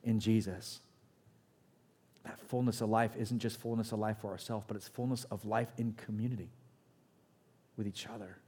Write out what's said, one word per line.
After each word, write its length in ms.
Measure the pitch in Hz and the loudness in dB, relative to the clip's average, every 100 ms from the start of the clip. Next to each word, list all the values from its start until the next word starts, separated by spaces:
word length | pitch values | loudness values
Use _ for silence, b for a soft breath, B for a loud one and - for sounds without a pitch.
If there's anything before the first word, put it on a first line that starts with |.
in 160 | 117 110 | 4 4
Jesus." 640 | 110 113 95 90 - - - _ _ _ - _ _ _ _ _ _ _ _ - | 6 4 4 -6 -10 -14 -18 _ _ _ -20 _ _ _ _ _ _ _ _ -16
That 160 | - - | -14 -12
fullness 420 | - 123 123 113 | -2 2 2 4
of 80 | 110 | 4
life 260 | 113 113 - | 6 4 2
isn't 220 | 110 120 | 0 0
just 180 | 113 - | 0 -2
fullness 340 | 117 117 110 | -2 0 0
of 60 | 107 | 0
life 200 | 107 107 | 0 0
for 100 | 104 | -4
ourselves, 360 | 92 - 110 101 | -6 -4 -6 -4
but 100 | 104 | -8
it's 100 | - | -8
fullness 360 | - 123 123 - | -2 0 0 -4
of 180 | 107 | -6
life 280 | 107 113 120 - | 2 2 2 0
in 160 | 117 | -2
community 580 | 110 - 107 120 120 85 - - _ _ _ _ _ _ _ _ _ _ - | -2 -4 -2 0 -2 -8 -14 -20 _ _ _ _ _ _ _ _ _ _ -4
with 120 | 104 | -4
each 200 | 92 - | -4 -10
other. 300 | 113 95 95 | -10 -12 -16